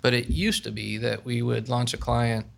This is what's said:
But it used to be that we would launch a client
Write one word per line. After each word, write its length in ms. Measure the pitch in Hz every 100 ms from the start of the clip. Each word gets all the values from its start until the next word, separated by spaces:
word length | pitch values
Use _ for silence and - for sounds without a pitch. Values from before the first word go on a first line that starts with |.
But 120 | 127
it 160 | 123 120
used 340 | 156 208 202
to 80 | 113
be 260 | 107 104 107
that 280 | 117 113 127
we 160 | 120
would 280 | 120 117 113
launch 240 | 123 123
a 40 | -
client 480 | - 120 117 110 -